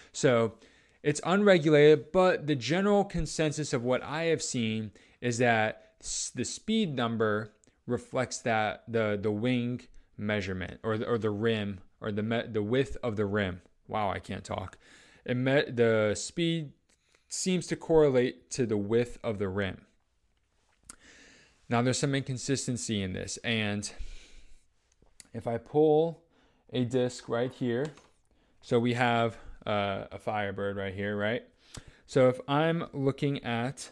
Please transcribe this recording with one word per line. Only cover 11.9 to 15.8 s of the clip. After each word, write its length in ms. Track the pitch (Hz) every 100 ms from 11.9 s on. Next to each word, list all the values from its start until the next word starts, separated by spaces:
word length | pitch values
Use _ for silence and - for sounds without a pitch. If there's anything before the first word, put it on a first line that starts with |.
| _
or 100 | 110
the 120 | 104
me-, 240 | 107 113 -
the 120 | 107
width 340 | 104 127 135 -
of 140 | 123 104
the 100 | 101
rim. 340 | 104 95 87 - _ -
Wow, 240 | 107 101
I 100 | 92
can't 220 | - 95
talk. 360 | 95 98 95 - - - - - -
It 100 | 123
me-, 340 | 131 139 -
the 440 | 117